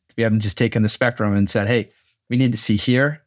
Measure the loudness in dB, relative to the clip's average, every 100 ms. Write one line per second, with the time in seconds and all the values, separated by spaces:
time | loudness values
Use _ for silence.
0 | _ -4 0 0 -2 -2 -2 2 0 0
1 | -2 0 0 0 0 0 0 0 -2 _
2 | _ _ _ 0 0 0 0 0 2 2
3 | 0 -4